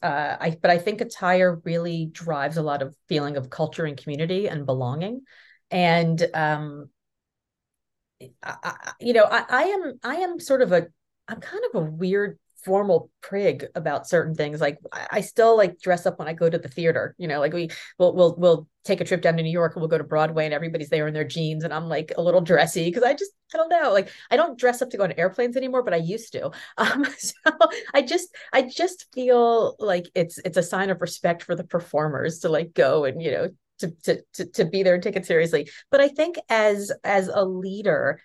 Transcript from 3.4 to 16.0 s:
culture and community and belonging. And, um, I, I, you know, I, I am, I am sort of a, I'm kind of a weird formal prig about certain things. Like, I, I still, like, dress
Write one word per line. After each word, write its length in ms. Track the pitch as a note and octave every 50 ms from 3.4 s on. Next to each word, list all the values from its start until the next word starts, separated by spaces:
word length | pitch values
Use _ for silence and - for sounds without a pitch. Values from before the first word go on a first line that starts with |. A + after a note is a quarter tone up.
| B2+ B2+
culture 360 | - - D#3+ D#3 - - E3
and 120 | D3+ C#3+
community 500 | C3+ - D#3 C#3+ C#3+ D#3+ E3 F#3 F#3+ G#3
and 180 | - D#3 D3+ C#3+
belonging. 560 | C3 C3 C3 B2+ A#2+ C3+ D#3 F3 G#3 B3 C4+ - _ _ - _ _ _ _ _ _
And, 500 | F#3+ F3+ F3+ E3+ E3 E3+ E3+ E3 E3 D#3+ E3+ - -
um, 560 | D#3+ D#3 D3+ D3+ D3 D3+ D3 C#3+ D3 D3 - _ _ _ _ _ _ _ _ _ _ _ _ _ _ _ _ _ _ _ _ _ _ _ _ _ _ C3 B2+ _ _ -
I, 120 | - - - -
I, 280 | - - - - - - -
you 140 | A#3 A#3 A#3+
know, 100 | A3+ G#3+
I, 220 | G#3+ A#3 A3+ A3+
I 160 | - B3+ C4 D#4
am, 360 | F#4+ G4+ G4 F4 C#4+ - - -
I 120 | A#3 C#4+
am 220 | F4 F#4+ F4+ F4 E4
sort 220 | - - C4+ B3+
of 120 | B3 F3+ F3+
a, 140 | E3+ E3 - _ _ _ _ _ _ _
I'm 120 | - A3+ -
kind 240 | - - - G#4 B4 A4 -
of 80 | G3
a 40 | D#3+
weird 540 | D#3 D#3 D#3+ F#3+ F#3 F#3+ G3 F3 G3 - - _ _ _ - -
formal 440 | F#3+ F#3+ G3 G#3 G3 F3 D#3+ - - _ _
prig 440 | - - G3 G3+ G3+ F3+ C3+ B2+ C3 - -
about 340 | - D#3+ D#3+ C#3+ - - -
certain 260 | F3+ F3 - D#3+ D#3+
things. 240 | D#3+ D3+ D3 D3+ D3+
Like, 200 | D#3 C#3+ D3+ - - -
I, 160 | - - - -
I 100 | - G#3+
still, 340 | F#3+ - - - A3+ A3+ A3+
like, 240 | A3 G3+ F3 F3 -
dress 260 | - F#3 F3+ F3